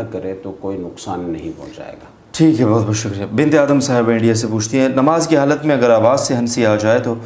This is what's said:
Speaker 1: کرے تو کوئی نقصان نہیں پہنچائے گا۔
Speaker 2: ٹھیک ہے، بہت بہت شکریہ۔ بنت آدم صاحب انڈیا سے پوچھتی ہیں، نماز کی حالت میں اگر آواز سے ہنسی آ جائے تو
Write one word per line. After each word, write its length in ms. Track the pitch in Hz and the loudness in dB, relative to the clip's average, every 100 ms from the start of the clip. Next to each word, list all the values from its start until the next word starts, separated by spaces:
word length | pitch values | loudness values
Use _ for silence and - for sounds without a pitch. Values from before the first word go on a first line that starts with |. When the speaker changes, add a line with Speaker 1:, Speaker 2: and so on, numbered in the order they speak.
| 113 | -6
Speaker 1:
کرے 220 | 90 95 95 | -8 -10 -10
تو 120 | 98 92 | -12 -12
کوئی 180 | 98 95 | -10 -8
نقصان 420 | 87 - - 90 | -10 -12 -10 -8
نہیں 320 | 87 80 80 80 | -8 -8 -10 -14
پہنچائے 360 | - - - | -16 -18 -18
گا۔ 120 | - - - - | -18 -20 -20 -8
Speaker 2:
ٹھیک 300 | - 160 113 | 2 2 4
ہے، 40 | 117 | 2
بہت 180 | 113 110 | 2 0
بہت 80 | 107 | -2
شکریہ۔ 300 | 107 98 98 | -4 -6 -4
بنت 240 | 107 147 151 | 0 2 4
آدم 240 | 143 143 | 4 2
صاحب 300 | 127 120 113 | 2 2 2
انڈیا 240 | 117 117 | 2 2
سے 140 | 110 110 | 0 -2
پوچھتی 320 | 110 107 135 | -4 -2 0
ہیں، 100 | 131 | 0
نماز 380 | 127 139 165 156 | 2 2 2 2
کی 100 | 151 | 2
حالت 280 | 139 147 151 | 2 0 0
میں 100 | 135 | 2
اگر 140 | 120 | 4
آواز 380 | 113 113 113 - | 4 4 2 0
سے 80 | 123 | -2
ہنسی 300 | 120 127 110 | -2 0 2
آ 100 | 107 | 2
جائے 240 | 110 120 | 2 0
تو 160 | 120 117 | 0 -6